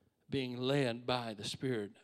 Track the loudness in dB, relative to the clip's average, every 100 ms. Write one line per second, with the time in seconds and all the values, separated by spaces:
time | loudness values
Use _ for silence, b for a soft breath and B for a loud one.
0 | _ _ -4 -2 -2 0 2 4 4 0
1 | 0 -2 -2 -6 -6 -2 0 0 -2 -8